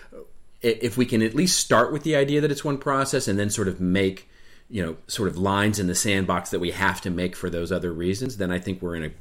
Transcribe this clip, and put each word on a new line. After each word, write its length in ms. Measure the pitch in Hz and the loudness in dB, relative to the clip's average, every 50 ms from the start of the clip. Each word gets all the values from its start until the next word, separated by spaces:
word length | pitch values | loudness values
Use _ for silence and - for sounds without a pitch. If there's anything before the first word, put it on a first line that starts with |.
| - - - | -20 -20 -18
I-, 60 | - - - - - - - - - - | -20 -18 -18 -18 -20 -20 -20 -10 -2 0
if 340 | 117 110 - - - 104 | 0 0 0 0 -2 0
we 100 | 120 123 | 0 0
can 160 | - 123 110 110 | 2 2 2 2
at 120 | 113 110 | 2 2
least 240 | 143 180 180 - - | 2 2 2 2 2
start 340 | - - 131 110 123 - 151 | 2 4 4 4 4 4 0
with 100 | 147 - | -2 -2
the 140 | 156 156 | 2 2
idea 240 | 139 139 139 147 147 | 2 4 4 2 2
that 100 | 147 151 | 2 2
it's 140 | 143 147 - | 0 0 -2
one 140 | 151 139 135 | -2 -2 -2
process 500 | - 147 139 135 135 131 - 131 - - | -2 -2 0 0 0 0 0 0 0 0
and 100 | 98 101 | 2 2
then 120 | 104 107 | 0 0
sort 180 | 104 113 104 95 | 0 0 0 0
of 120 | 90 92 | 0 0
make, 480 | 92 90 90 98 98 95 92 - - - - - - - - - - - | 0 2 2 4 2 2 0 -2 -8 -20 -20 -20 -20 -20 -20 -20 -16 -10
you 140 | - 101 87 | -6 -4 -4
know, 120 | 82 80 - - | -4 -6 -8 -10
sort 220 | - - - 107 90 | -8 -4 -2 0 0
of 80 | 73 | 0
lines 420 | 87 95 98 98 101 101 107 107 107 | 0 2 2 4 4 4 2 2 2
in 80 | 95 | 0
the 80 | 87 87 | 0 0
sandbox 560 | - - 110 98 95 95 87 92 87 87 - | 0 2 2 2 2 2 2 0 -2 -2 -2
that 100 | - 87 | -4 -2
we 100 | 87 85 | -2 -2
have 300 | 78 92 98 95 92 - - | -2 0 0 0 0 0 -4
to 80 | 92 | -4
make 260 | 87 85 90 90 - | -2 -2 -2 -2 -2
for 140 | - - 90 | -4 -6 -4
those 200 | 82 85 85 82 | -4 -2 -2 -2
other 220 | 92 87 90 90 82 | -2 -2 -2 -2 -4
reasons, 460 | 80 85 92 95 104 131 123 117 98 | -2 -2 -2 -2 -2 -4 -6 -6 -4
then 120 | 95 90 | -2 -2
I 80 | 90 90 | -2 -2
think 220 | 90 101 95 87 | -2 -4 -6 -4
we're 160 | 92 87 85 | -6 -6 -6
in 80 | 82 78 | -6 -6
a 60 | 76 76 - | -8 -8 -12